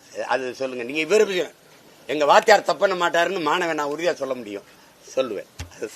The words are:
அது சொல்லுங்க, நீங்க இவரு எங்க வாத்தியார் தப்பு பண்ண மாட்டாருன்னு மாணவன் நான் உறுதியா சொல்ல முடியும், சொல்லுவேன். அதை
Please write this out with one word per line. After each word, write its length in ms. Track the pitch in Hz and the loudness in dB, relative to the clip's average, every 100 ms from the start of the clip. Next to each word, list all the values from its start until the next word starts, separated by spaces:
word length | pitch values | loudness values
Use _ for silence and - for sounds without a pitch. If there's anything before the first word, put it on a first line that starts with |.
| - 104 113 | -16 -10 -4
அது 200 | 127 127 113 | -4 -4 -6
சொல்லுங்க, 260 | 131 127 120 | -8 -8 -6
நீங்க 140 | 151 156 | -4 2
இவரு 420 | 208 202 180 135 - - - - - - | 4 4 0 -6 -10 -20 -20 -20 -20 -6
எங்க 160 | 151 143 | 0 4
வாத்தியார் 360 | 190 220 202 - | 6 6 4 4
தப்பு 140 | 160 | 0
பண்ண 120 | 196 180 | 0 2
மாட்டாருன்னு 460 | 170 165 170 190 151 | 0 2 0 0 0
மாணவன் 300 | 175 170 151 | 0 0 -2
நான் 120 | 147 | -4
உறுதியா 200 | 151 170 139 | -2 -2 -2
சொல்ல 120 | 135 127 | -4 -6
முடியும், 260 | 104 98 - - - _ - | -8 -10 -12 -20 -20 _ -8
சொல்லுவேன். 340 | - 131 95 - - - | -4 -2 -4 -10 -14 -16
அதை 140 | - 113 | -12 -12